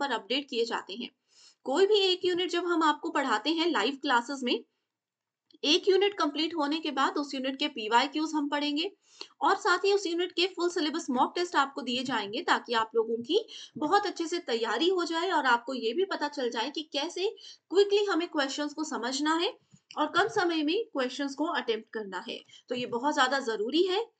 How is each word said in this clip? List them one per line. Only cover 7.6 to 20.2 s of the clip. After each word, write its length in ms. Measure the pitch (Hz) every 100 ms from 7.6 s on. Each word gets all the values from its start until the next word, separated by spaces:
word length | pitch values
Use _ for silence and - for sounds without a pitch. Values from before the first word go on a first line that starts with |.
| 294
पीवाईक्यूज़ 680 | 262 214 233 277 294 311 311
हम 120 | 285
पढ़ेंगे 440 | 294 294 294 381 - _ - - _
और 140 | 302
साथ 240 | 381 370 359
ही 140 | 392
उस 140 | 403 349
यूनिट 260 | 339 349
के 140 | 339 370
फुल 240 | 359 349
सिलेबस 360 | 349 302 302 -
मॉक 220 | 254 285
टेस्ट 220 | 359 349 311
आपको 260 | 269 285
दिए 200 | 254 247
जाएंगे, 400 | 262 226 202 233
ताकि 300 | - 247 -
आप 180 | 233 226 226
लोगों 200 | 226 233
की 300 | 240 381 - - - -
बहुत 280 | 302 403 392
अच्छे 200 | - 330
से 120 | 349
तैयारी 500 | 311 233 220 220 339
हो 160 | 381
जाए 260 | 330 330 370
और 160 | 320 262
आपको 280 | 240 -
ये 180 | 262 220
भी 120 | 247
पता 240 | 392 339 294
चल 220 | 294 247
जाए 200 | 233 247
कि 120 | 320
कैसे 540 | 302 285 311 349 392 453 - - _
क्विकली 340 | 339 403 403
हमें 240 | 403 330 339
क्वेश्चंस 460 | 311 269 269 294
को 100 | 294
समझना 500 | 302 226 240 269 302
है 240 | 330 381 - _ - _ -
और 80 | 302
कम 220 | 330